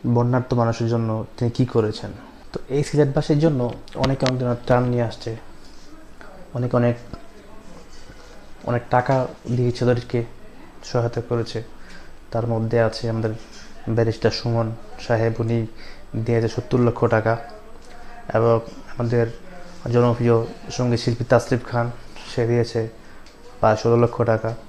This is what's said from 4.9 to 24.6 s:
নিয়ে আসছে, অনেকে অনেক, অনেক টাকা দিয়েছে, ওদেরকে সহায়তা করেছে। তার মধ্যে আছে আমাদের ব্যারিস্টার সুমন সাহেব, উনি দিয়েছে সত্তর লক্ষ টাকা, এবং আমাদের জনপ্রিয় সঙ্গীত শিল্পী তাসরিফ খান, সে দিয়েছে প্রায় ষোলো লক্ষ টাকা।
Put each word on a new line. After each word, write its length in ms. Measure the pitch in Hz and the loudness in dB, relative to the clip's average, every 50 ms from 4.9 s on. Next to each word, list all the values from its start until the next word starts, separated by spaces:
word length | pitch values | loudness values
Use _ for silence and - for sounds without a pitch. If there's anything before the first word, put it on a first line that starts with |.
নিয়ে 140 | 123 120 120 110 | 2 0 0 -2
আসছে, 220 | - - - 117 110 110 - - - - - - - - - - - - - - - - - - - - - - - | -4 -8 -8 -8 -8 -10 -12 -16 -18 -16 -18 -16 -16 -16 -16 -16 -16 -18 -18 -18 -18 -16 -16 -16 -16 -16 -16 -8 -4
অনেকে 160 | 127 123 120 123 123 | -4 -2 2 2 4
অনেক, 140 | 120 120 120 - - - - - - - - - - - - - - - - - - - - - - - - - - - - - - - - - - - | 4 4 2 0 -6 -14 -14 -14 -14 -18 -18 -18 -18 -18 -18 -16 -16 -16 -16 -16 -16 -16 -14 -14 -14 -16 -16 -18 -18 -18 -18 -18 -16 -16 -16 -10 -4 -2
অনেক 140 | 120 120 - - 131 | -2 -2 0 2 2
টাকা 200 | 123 123 - 135 131 127 - - - - 117 123 | 2 4 4 2 2 2 -2 -6 -10 -6 -2 0
দিয়েছে, 240 | 123 123 120 120 - 123 | 2 2 0 2 2 2
ওদেরকে 340 | 123 123 120 120 - - 120 113 - - - - - - - - - - - - - | 4 4 2 0 -2 -2 -2 -2 -4 -10 -16 -16 -16 -16 -16 -18 -18 -18 -16 -12 -2
সহায়তা 320 | - 123 117 117 - 120 113 - | -2 0 0 0 -2 -4 -4 -2
করেছে। 300 | 120 117 113 - - 110 113 - - - - - - - - - - - - - | -2 -2 -2 -2 -6 -8 -8 -8 -14 -16 -14 -14 -14 -16 -16 -16 -18 -18 -14 -4
তার 140 | - 117 117 117 117 | -2 -2 0 0 0
মধ্যে 240 | 113 113 113 117 117 113 | 0 0 2 4 4 4
আছে 160 | 110 113 - - 117 110 | 4 2 -2 -4 -2 -2
আমাদের 180 | 110 110 110 110 - - - - - - - - - - - 113 | 0 -2 -2 -2 -4 -12 -16 -16 -16 -16 -16 -16 -10 -4 0 2
ব্যারিস্টার 380 | 117 113 113 110 - - 113 110 - | 2 2 2 2 2 0 0 0 2
সুমন 280 | - 120 117 117 113 110 113 - - - - - - | -2 0 0 2 0 -2 -4 -8 -12 -14 -14 -12 -2
সাহেব, 280 | - 120 110 113 117 110 - 117 | 0 2 2 4 2 2 0 0
উনি 140 | 113 117 117 113 113 - - - - - - - - - 110 110 | 0 2 0 0 -2 -6 -12 -14 -14 -14 -14 -12 -8 -6 -4 0
দিয়েছে 240 | 117 117 113 113 113 - | 2 2 4 2 2 -2
সত্তর 240 | - - - - 123 123 | -2 -2 0 2 4 4
লক্ষ 140 | 120 113 - - 113 113 | 4 4 2 2 4 4
টাকা, 180 | 110 107 110 113 - - - - - - - - - - - - - - - - - - - - | 4 4 2 0 0 -4 -12 -14 -16 -16 -16 -16 -16 -16 -16 -16 -14 -14 -14 -14 -14 -10 0 2
এবং 180 | 113 113 117 117 110 - - - - - - - | 4 6 6 4 4 2 -4 -14 -14 -14 -10 -6
আমাদের 320 | - 117 117 123 120 117 113 - - - - - - - - - - - 123 117 | -4 -2 2 2 2 2 2 -2 -10 -14 -14 -12 -12 -12 -12 -14 -8 -4 2 4
জনপ্রিয় 400 | 120 120 120 113 - 117 120 117 113 117 - - - - - - | 4 6 6 4 4 4 4 4 4 2 0 -8 -12 -12 -8 -2
সঙ্গীত 220 | - 123 123 120 113 - | 0 2 2 2 2 2
শিল্পী 220 | 127 117 - 120 - | 0 0 0 4 6
তাসরিফ 300 | 127 117 - - 131 117 - - | 6 6 6 4 0 0 0 -2
খান, 160 | 123 120 117 117 117 - - - - - - - | -2 0 0 -2 -4 -10 -14 -14 -14 -14 -14 -6
সে 100 | - - 117 113 | -2 0 2 2
দিয়েছে 300 | 120 120 113 - - 117 110 110 - - - - - - - - - - - - - - | 4 2 2 2 0 -2 -2 -2 -8 -14 -18 -18 -18 -18 -18 -18 -20 -20 -18 -18 -2 4
প্রায় 180 | - 110 110 - | 4 4 4 4
ষোলো 160 | - 117 117 117 120 | 4 4 6 6 6
লক্ষ 140 | 113 - - 117 113 | 4 4 0 2 2
টাকা। 200 | 110 107 - 113 117 - | 2 2 0 -4 -6 -6